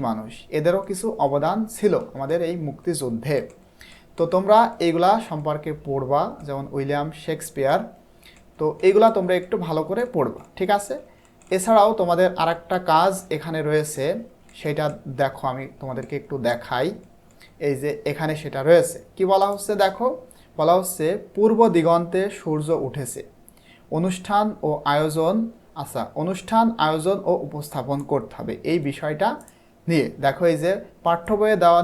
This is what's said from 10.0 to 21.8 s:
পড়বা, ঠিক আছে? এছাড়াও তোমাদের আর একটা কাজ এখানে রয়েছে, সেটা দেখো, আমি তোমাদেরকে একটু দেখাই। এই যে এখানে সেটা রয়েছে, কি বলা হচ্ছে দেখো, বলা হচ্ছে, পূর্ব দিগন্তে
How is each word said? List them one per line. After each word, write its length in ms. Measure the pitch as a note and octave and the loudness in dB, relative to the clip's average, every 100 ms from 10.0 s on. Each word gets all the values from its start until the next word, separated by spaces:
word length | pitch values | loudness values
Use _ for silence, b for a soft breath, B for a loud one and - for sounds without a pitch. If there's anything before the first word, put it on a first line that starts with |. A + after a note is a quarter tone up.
| A#3+ F3 | -2 -2
পড়বা, 260 | A#2+ - - - | -2 -4 -16 -6
ঠিক 120 | F#3+ G3+ | 0 0
আছে? 160 | - - - b b b _ | -2 -10 -12 b b b _
এছাড়াও 400 | F#3 F#3+ A3+ G#3 E3 | -2 4 6 6 4
তোমাদের 280 | F3 F3 F#3 F3+ | 2 4 2 2
আর 60 | E3 E3+ | -2 -2
একটা 200 | - F#3 F3+ | -4 -4 2
কাজ 200 | D#3+ F#3+ F#3 - D#3 | 4 4 0 -6 -6
এখানে 220 | D#3+ D#3 D3+ | -4 -4 0
রয়েছে, 360 | D3+ D3+ - C#3 G#3+ - - - - | 0 -2 -2 -2 -4 -8 -20 -20 -10
সেটা 240 | D3+ D3+ D3+ C#3+ - C3 | -6 -2 -4 -6 -10 -2
দেখো, 220 | C3+ - C3+ | -2 -2 -6
আমি 120 | B2+ C3 - | -6 -10 -12
তোমাদেরকে 340 | C3+ B2+ B2+ C#3+ | -10 -10 -8 -10
একটু 140 | - C#3 A#2 | -8 -4 -2
দেখাই। 380 | A#2 - B2+ D#3 G#3+ - - _ b b - C#3+ | -4 -4 -2 -2 -6 -14 -20 _ b b -6 -4
এই 60 | C3 | -2
যে 80 | C#3+ D3 D3 | -4 -4 -4
এখানে 240 | C#3+ D#3 D3+ | -4 -4 -4
সেটা 180 | D3+ C#3 C3+ | -6 -2 6
রয়েছে, 300 | E3+ E3+ - - - | 6 6 -4 -14 -4
কি 80 | F#3+ | 2
বলা 140 | F#3+ G3 | 4 2
হচ্ছে 200 | G3+ G3+ G3+ | -2 -4 2
দেখো, 220 | F#3+ F#3+ B3 - - b b - | 2 2 -4 -4 -10 b b -2
বলা 160 | D#3 F3+ | 2 4
হচ্ছে, 280 | F#3 - D#3+ G#3 - | 2 -2 -2 -2 -6
পূর্ব 240 | - G#3+ A3 A#3 | 2 2 6 4
দিগন্তে 460 | E3+ | 4